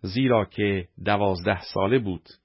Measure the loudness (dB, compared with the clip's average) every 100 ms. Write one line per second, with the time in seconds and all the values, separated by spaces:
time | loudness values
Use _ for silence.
0 | -4 0 2 2 2 -2 0 0 -4 -8
1 | -2 2 2 0 0 -2 -4 -2 2 2
2 | 0 -6 -10 -20